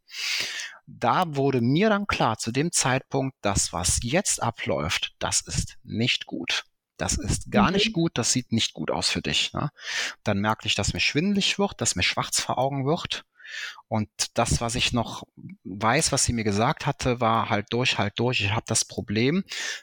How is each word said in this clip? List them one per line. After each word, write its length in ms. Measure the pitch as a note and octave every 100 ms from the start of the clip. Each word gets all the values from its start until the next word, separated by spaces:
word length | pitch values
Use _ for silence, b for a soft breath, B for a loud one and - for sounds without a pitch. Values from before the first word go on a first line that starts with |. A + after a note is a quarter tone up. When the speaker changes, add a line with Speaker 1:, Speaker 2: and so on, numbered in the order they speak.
| _ B B B B B B B -
Speaker 1:
Da 500 | - A#2 C#3 F3 C#3
wurde 260 | C#3 C3
mir 260 | A#2 D3 A3
dann 180 | G3+ G3+
klar, 320 | - C#3 A2
zu 140 | -
dem 200 | B2+ E3
Zeitpunkt, 640 | - C3+ C3 - D3+ C3+ -
das, 320 | G2+ G2+ -
was 280 | E2 - -
jetzt 400 | A#2 D#3 - -
abläuft, 720 | - - - C#2+ D2+ - - -
das 220 | F2 -
ist 380 | - - - -
nicht 440 | - G2+ A#2+ - -
gut. 380 | - E2+ - - _ _ -
Das 180 | - -
ist 340 | - - -
gar 200 | - C#3
Speaker 2:
Mhm. 20 |
Speaker 1:
nicht 220 | F#3+ G#3+
gut, 180 | G3 E3 -
das 140 | A#2
sieht 200 | C3 -
nicht 220 | A2+ -
gut 160 | - D2+
aus 180 | D#2+ -
für 140 | -
dich, 320 | D#2 D2 -
ne? 160 | - D3+ B B B B B
Dann 140 | - G2
merkte 280 | G#2+ A2 -
ich, 60 |
dass 180 | - G2+
mir 80 | -
schwindelig 580 | - C#3 F#3 G2+ - -
wird, 220 | G3+ -
dass 160 | - -
mir 60 |
schwarz 380 | - - B2 -
vor 180 | - B2
Augen 280 | C3+ C#3 C3+
wird. 380 | E3+ - - - B B B B B -
Und 200 | A2 G#2+ - -
das, 260 | - A#2+ -
was 140 | A#2
ich 180 | A#2+ -
noch 320 | B2 A2+ - - - - G3
weiß, 480 | - G2 A2 C3+ -
was 120 | C3+
sie 80 | -
mir 120 | A#2+
gesagt 420 | A2 G2+ A2+ G#2+ -
hatte, 340 | C#3 C3 B2
war: 300 | A2+ A2+ G#2
"Halt 160 | G#2 G2+
durch, 280 | A#2+ B2+ -
halt 160 | G#2 -
durch, 220 | A#2+ A#2+
ich 100 | G2+
hab 140 | G#2 -
das 180 | A#2
Problem. 600 | - - - G#2 B2+ F3+ - B B B